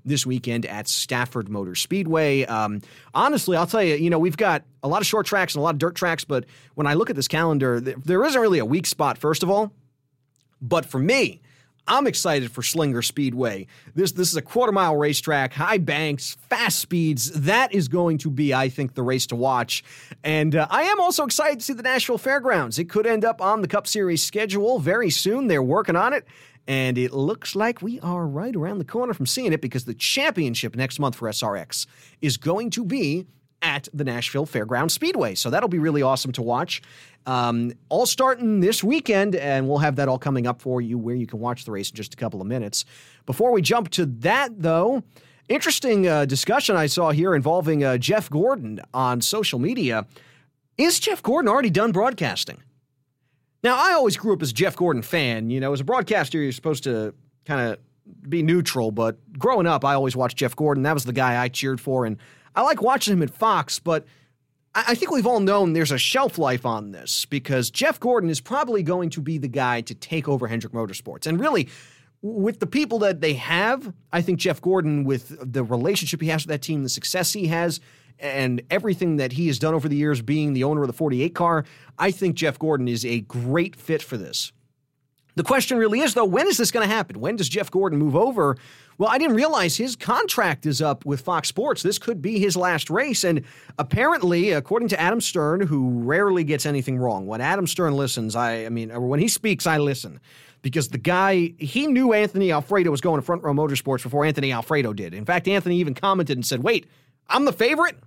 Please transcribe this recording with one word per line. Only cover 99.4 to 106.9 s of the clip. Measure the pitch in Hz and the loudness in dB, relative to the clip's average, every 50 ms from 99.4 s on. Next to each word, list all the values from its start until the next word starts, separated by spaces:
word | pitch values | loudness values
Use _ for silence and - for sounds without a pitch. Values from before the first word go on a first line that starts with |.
| - 220 190 135 - | -2 -2 -2 0 0
I | 170 160 151 | 2 2 2
listen. | 147 143 135 127 - 104 76 - - - - - - - - _ | 2 0 -2 -4 -6 -12 -14 -18 -20 -20 -20 -20 -20 -20 -14 _
Because | - 139 123 160 135 - | -6 -4 -2 -2 -2 -2
the | - 127 | -4 -2
guy, | - 170 175 180 190 196 196 185 170 170 170 - | 0 2 2 4 4 4 4 4 2 0 -2 -6
he | 160 139 - 240 294 | -8 -4 -2 -2 0
knew | 311 269 247 262 247 220 | 2 2 4 4 4 4
Anthony | 208 214 208 208 190 196 180 | 4 4 2 2 0 2 2
Alfredo | 160 147 139 - 202 202 180 170 | 2 0 0 0 2 2 4 2
was | 147 135 | 2 0
going | - 180 165 143 | 0 0 0 0
to | 127 | 0
Front | - 175 175 165 | -2 -2 -2 0
Row | 151 143 | 0 0
Motorsports | 143 156 147 139 131 - 139 135 123 - | 2 0 0 -2 -2 -2 -2 -2 -2 -4
before | 123 123 147 147 | -2 0 2 2
Anthony | 156 151 151 139 135 | 2 2 0 0 0
Alfredo | 127 117 113 - 156 147 131 113 107 | -2 -2 -2 0 0 0 0 0 -2
did. | 98 98 85 87 | -6 -8 -10 -10
In | 98 107 | -6 -2
fact, | 135 175 180 175 | 0 0 0 2
Anthony | 190 196 202 165 180 175 180 | 2 0 0 0 0 0 0
even | 180 147 131 | 0 0 -2
commented | - - 196 196 185 170 143 143 | -2 0 0 2 2 0 0 -2
and | 123 120 | -4 -4
said, | - 135 120 127 | -4 -2 -2 0
"Wait, | 208 233 190 - - | 0 0 0 -2 -6